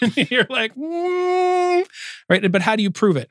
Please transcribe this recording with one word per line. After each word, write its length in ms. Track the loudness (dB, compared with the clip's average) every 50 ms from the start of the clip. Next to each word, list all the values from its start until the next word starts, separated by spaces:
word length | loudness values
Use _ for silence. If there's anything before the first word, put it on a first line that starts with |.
| -2 0 0
<laughs> 160 | 0 0 2
You're 160 | 2 2 2 2
like, 240 | 0 -2 -4 -4 -6
"Mm." 1080 | -8 -8 -6 -4 -4 -2 -2 -2 0 0 0 0 2 2 2 2 2 2 2 2 2 0 -2 -6 -14 -16 -14 -16 -16 -6 -4
Right? 200 | -2 0 0 0
But 100 | 0 0
how 140 | 0 0 0 2
do 60 | 0
you 80 | -2
prove 260 | 0 2 2 2 2 0
it? 100 | -2 -4